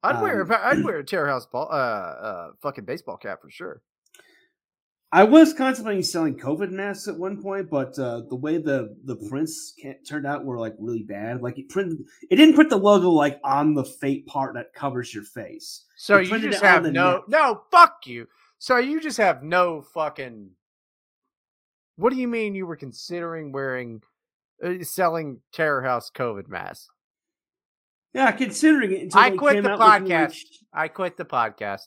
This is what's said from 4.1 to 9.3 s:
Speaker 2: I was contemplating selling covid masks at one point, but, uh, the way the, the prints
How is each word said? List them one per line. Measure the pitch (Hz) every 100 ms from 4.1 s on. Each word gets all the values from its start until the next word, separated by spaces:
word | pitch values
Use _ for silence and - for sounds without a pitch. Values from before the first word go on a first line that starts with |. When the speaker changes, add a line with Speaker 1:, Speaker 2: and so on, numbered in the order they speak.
| _ _ _ _ _ _ _ _ _ _
Speaker 2:
I | 160
was | 214 302 320
contemplating | 311 262 254 220 196
selling | - 175 160 127
covid | 131 156 196
masks | 190 202 196 208
at | 165
one | 185 202
point, | 196 196 170
but, | 147 135 143
uh, | 127 117 117
the | 127
way | 147 165
the, | 156 139 107 - 131
the | 110
prints | 104